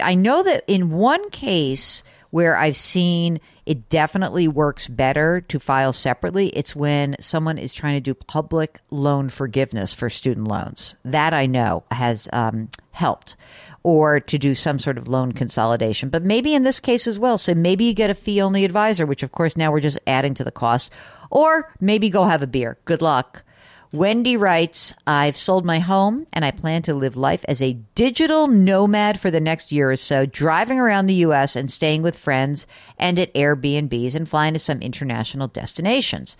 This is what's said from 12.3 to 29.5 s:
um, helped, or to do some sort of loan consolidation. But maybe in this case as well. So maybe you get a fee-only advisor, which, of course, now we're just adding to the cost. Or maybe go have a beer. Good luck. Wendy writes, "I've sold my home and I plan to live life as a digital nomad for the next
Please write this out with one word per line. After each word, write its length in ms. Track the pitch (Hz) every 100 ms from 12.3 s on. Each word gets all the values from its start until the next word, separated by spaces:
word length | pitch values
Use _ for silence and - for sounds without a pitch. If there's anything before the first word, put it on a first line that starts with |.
um, 360 | 120 113 110 110 - _
helped, 460 | - 160 - - - - - - -
or 360 | 170 156 151 147
to 180 | - 147
do 180 | 139 131
some 240 | 156 139
sort 180 | 143 123
of 100 | 123
loan 240 | 131 127
consolidation. 800 | - 120 - 113 117 113 107 135
But 140 | 165
maybe 300 | 185 226 277
in 100 | 294
this 160 | 262 254
case 280 | - 240 233
as 120 | 202
well. 180 | 247 220
So 160 | -
maybe 320 | 170 175 185 233
you 80 |
get 160 | 214 214
a 60 | 196
fee-only 500 | - 202 196 196 190
advisor, 400 | 208 214 190 151
which, 180 | 139
of 80 | 131
course, 240 | - 165 165
now 160 | 156
we're 80 | 151
just 200 | 147 143 -
adding 280 | 131 - -
to 80 |
the 80 | 117
cost. 400 | - 120 120 - - - - -
Or 420 | 277 311 320 311 -
maybe 300 | 190 214 214
go 160 | 190 175
have 180 | 160
a 40 | 139
beer. 300 | 131 117 - -
Good 160 | 160
luck. 420 | 160 135 - - - _ - - _
Wendy 460 | 151 190 233 240 240
writes, 560 | 196 170 165 - - - -
"I've 320 | 147 147 -
sold 280 | - 185 175
my 140 | 160
home 460 | 175 196 202 247 320
and 120 | - 147
I 60 |
plan 300 | 202 160 165
to 100 | 165
live 240 | 143 135 127
life 260 | 135 175 -
as 140 | 131
a 160 | 131 123 107 -
digital 520 | 254 240 320 311 294
nomad 720 | 214 190 190 208 208 208 208
for 100 | 190
the 120 | 160
next 300 | 156